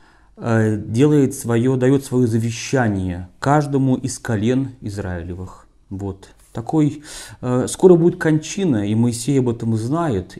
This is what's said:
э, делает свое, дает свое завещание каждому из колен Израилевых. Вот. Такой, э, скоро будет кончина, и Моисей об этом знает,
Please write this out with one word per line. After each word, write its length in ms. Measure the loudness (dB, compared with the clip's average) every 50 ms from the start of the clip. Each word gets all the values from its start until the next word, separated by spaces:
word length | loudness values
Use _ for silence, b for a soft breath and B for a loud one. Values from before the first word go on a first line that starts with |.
| b b b b b b b -8
э, 400 | -2 0 2 2 2 2 0 -2
делает 560 | -4 -4 0 2 4 4 6 4 4 2 0
свое, 420 | -4 -4 0 0 2 2 2 0
дает 300 | 2 2 2 2 2 0
свое 200 | 0 0 2 2
завещание 1000 | 2 2 0 0 -2 -4 -6 -6 -2 0 0 2 2 0 0 -2 -4 -4 -6 -10 -12 _ -6
каждому 580 | 0 2 2 2 2 2 0 0 2 2 0
из 220 | 0 -2 -6 -8 -8
колен 520 | -4 -4 -2 0 2 2 0 0 -2 -4 -8 -12
Израилевых. 800 | -12 -10 -8 -6 -6 -6 -6 -8 -8 -10 -10 -10 -10 -14 -14 -20 -20 _ _ _ _ -12
Вот. 400 | -12 -8 -8 -8 -8 -10 -14 -20 -20 _ _ _ -10
Такой, 520 | -10 -8 -2 0 2 2 2 0 -4 B B B B B B -16 B
э, 260 | -4 -2 -2 0 -2 -2
скоро 260 | -2 4 6 6 6
будет 240 | 8 6 2 0 2
кончина, 720 | 0 0 0 0 0 -4 -6 -4 0 0 2 2 0 0
и 80 | 2
Моисей 420 | 2 2 0 0 -2 -2 0 0 2
об 100 | 2 0
этом 280 | -2 -2 -2 -2 -2
знает, 600 | -2 -2 -2 -2 -2 0 0 -2 -2 -4 -6 -12 -6